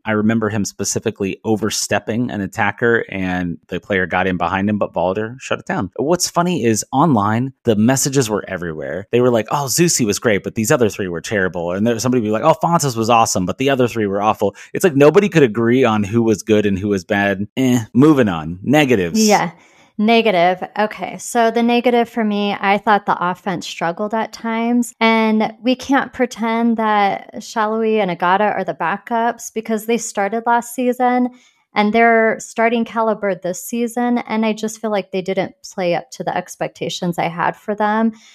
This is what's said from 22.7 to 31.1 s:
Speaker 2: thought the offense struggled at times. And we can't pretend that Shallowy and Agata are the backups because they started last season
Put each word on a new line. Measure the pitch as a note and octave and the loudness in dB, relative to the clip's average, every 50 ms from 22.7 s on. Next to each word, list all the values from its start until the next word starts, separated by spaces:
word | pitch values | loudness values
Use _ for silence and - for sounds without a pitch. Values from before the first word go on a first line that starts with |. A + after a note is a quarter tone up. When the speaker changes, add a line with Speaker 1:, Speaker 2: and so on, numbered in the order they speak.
| G3+ G3+ | 0 0
Speaker 2:
thought | - A#3 G#3 G3+ - | 2 2 2 2 2
the | - G#3+ - | 0 -2 0
offense | F3+ F3+ F3+ - - G3+ F3 - - | -2 -4 -4 -4 -6 -6 -6 -6 -8
struggled | - - - E3+ E3+ F3 - G#3+ G#3 A3+ | -10 -8 -6 -4 -4 -4 -4 -6 -4 -4
at | A3 G#3+ - | -4 -4 -6
times. | - - - A3+ A3+ A3+ A3+ A#3 A#3+ B3 A#3+ - - - | -8 -10 -8 -6 -4 -2 -2 0 0 0 0 -2 -2 0
And | A3+ A3+ A3+ A3+ A3 A3 A3 A3 G#3+ G#3+ - - | 2 2 4 4 2 2 2 2 0 -2 -4 -4
we | G#3 B3+ B3+ | -2 -2 -2
can't | B3 - - C#4 C4 - - | -2 0 0 0 0 0 -2
pretend | - - B3 A#3+ - G3 A#3 A3+ A3+ A3+ A#3 A#3 A3+ | -4 -4 -4 -4 -4 -4 -4 -2 0 0 0 0 0
that | A3 A3 G#3+ G#3+ G#3 G3+ G3 F#3+ - - - - A#3 | 0 0 2 2 2 2 2 0 -4 -8 -12 -14 -14
Shallowy | - - - A#3 G#3+ G#3+ A3 A3+ A3+ A3 A3 G#3+ | -14 -6 -4 -2 -2 0 0 0 0 2 2 2
and | G3 F3+ | 0 0
Agata | E3+ E3+ F#3 F3 F#3 G3 G#3+ | -2 0 2 2 2 4 2
are | G3+ - F#3+ | 0 0 -2
the | F#3+ F3+ D3+ | -4 -4 -4
backups | - F3 D#3+ G3 G3 - - A#3+ A3+ A3+ A#3+ A#3 - - - | -4 -2 -4 -4 -4 -6 -4 -4 -2 -2 -2 -4 -6 -10 -12
because | - A3 A3 A3+ A3+ G#3 G#3+ | -10 -8 -6 -4 -6 -4 -2
they | A3+ A#3+ A3+ | -2 -2 -2
started | - - - - G3 G3 A3+ A#3 A3+ | -4 -4 -4 -4 -2 -2 -2 -2 0
last | A#3+ A#3 A#3+ A#3 - | 0 0 0 0 -4
season | - - B3 B3 A#3+ - B3 B3 | -6 -2 -2 -2 0 2 0 2